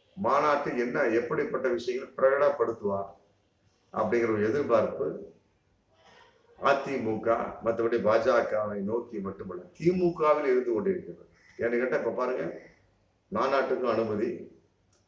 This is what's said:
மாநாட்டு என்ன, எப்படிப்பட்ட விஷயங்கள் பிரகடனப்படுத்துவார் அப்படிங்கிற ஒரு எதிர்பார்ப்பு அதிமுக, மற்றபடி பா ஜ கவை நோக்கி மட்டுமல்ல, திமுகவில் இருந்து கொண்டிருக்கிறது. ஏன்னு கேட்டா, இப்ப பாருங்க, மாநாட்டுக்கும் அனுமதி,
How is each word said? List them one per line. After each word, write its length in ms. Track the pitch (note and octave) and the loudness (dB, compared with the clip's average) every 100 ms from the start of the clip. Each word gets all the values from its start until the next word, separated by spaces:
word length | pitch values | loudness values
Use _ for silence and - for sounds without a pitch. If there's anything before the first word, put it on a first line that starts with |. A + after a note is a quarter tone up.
| _ F#2+ | _ -4
மாநாட்டு 640 | A2 C#3 D3+ C#3+ - B2 | 0 2 4 2 0 -2
என்ன, 240 | A#2+ D3+ | -2 0
எப்படிப்பட்ட 640 | B2 A2+ - D3+ - C3+ B2+ | 2 2 0 -2 -2 -2 -2
விஷயங்கள் 480 | A#2+ - B2 C3+ - | -2 -2 -6 -6 2
பிரகடனப்படுத்துவார் 920 | C3+ C#3+ C#3+ - A2+ A2+ G#2 G2 G2 - _ _ _ _ _ _ _ | 4 4 2 2 -2 0 -4 -4 -6 -14 _ _ _ _ _ _ _
அப்படிங்கிற 400 | G#2+ G2+ A#2+ A2+ | -4 0 2 2
ஒரு 160 | G#2+ G#2+ | 2 0
எதிர்பார்ப்பு 800 | C#3+ A#2+ A2+ F#2+ - - - - - _ _ _ _ _ _ - - - _ _ - | 0 2 2 2 -2 -6 -6 -12 -20 _ _ _ _ _ _ -20 -20 -20 _ _ -2
அதிமுக, 640 | C3 C#3 C#3 C3 A2 G#2+ A2 A#2 - - A2+ | 2 2 0 -4 -2 -2 0 0 -2 -4 -4
மற்றபடி 360 | A2+ A#2 A#2 | 0 0 2
பா 140 | G2+ A2+ | 2 4
ஜ 320 | B2+ A#2 - | 4 2 2
கவை 320 | G#2+ G#2 G#2 | -2 -2 -4
நோக்கி 360 | G2 A#2+ A#2 G#2 | -4 -4 -4 -8
மட்டுமல்ல, 440 | F#2+ - F2+ F2 | -8 -10 -12 -12
திமுகவில் 800 | - - D#3+ F#3 F3 D#3+ D3+ D3 | -14 -2 0 2 0 2 2 4
இருந்து 300 | C#3+ B2+ A#2 | 4 2 2
கொண்டிருக்கிறது. 500 | G#2+ F#2+ F2 - - - _ _ - | 0 0 -2 -6 -16 -20 _ _ -4
ஏன்னு 220 | A#2 A#2+ | -2 0
கேட்டா, 180 | B2+ D3 | 0 0
இப்ப 140 | A2+ | -2
பாருங்க, 320 | A#2+ B2+ C3 E3 - - _ _ _ _ _ _ | -2 -2 -2 -6 -8 -18 _ _ _ _ _ _
மாநாட்டுக்கும் 600 | G#2 C3 C#3 C3 B2+ A#2+ | -2 0 0 0 0 0
அனுமதி, 720 | A2+ A2 G#2 A#2+ - - - _ _ _ _ | 0 0 -2 -4 -6 -12 -20 _ _ _ _